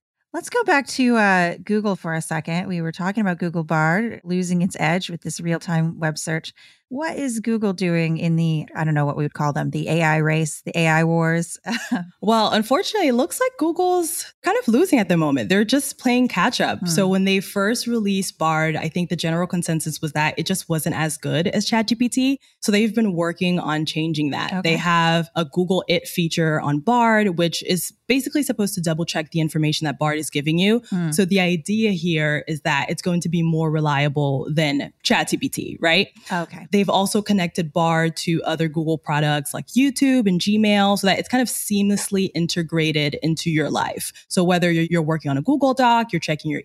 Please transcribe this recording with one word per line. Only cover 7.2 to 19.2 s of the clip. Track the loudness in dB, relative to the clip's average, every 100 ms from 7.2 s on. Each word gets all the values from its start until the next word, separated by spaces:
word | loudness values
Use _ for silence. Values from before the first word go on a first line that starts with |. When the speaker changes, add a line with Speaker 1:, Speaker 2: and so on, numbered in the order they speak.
| -4 -4
Speaker 1:
Google | -2 -2 -2
doing | 0 0 2 0 0
in | 0 2
the, | 2 0 -4 -4
I |
don't | 0
know | 2 0
what | 0
we |
would | -4
call | -2 -2
them, | 0 -4
the | -4 -2
A | 2
I | 2 2
race, | 2 2 -2 -6
the | -6 0
A | 2
I | 4
wars? | 2 2 2 0 -2 -10
<laughs> | -8 -8 -4 -6 -6 -6
Speaker 2:
Well, | 0 2 2
unfortunately, | 0 2 0 0 0 2
it |
looks | 2 0 0
like | -4 0
Google's | -2 0 2 2 -2 -6 -10 _
kind | -2 0
of | 2
losing | 2 4 2
at | 4
the | 2
moment. | 2 0 2
They're | 2
just | 4 0 0 -4
playing | 0 2 2
catch | 2 0 2
up. | -2 -2
Speaker 1:
Hmm. | -2
Speaker 2:
So | 2 2
when | 2
they | 2 2
first | 0 -2 0 -2 -2
released | -2 0 -2 -2 -2
Bard, | 0 2 0 -2
I | -4
think | -4 -4
the |
general | -2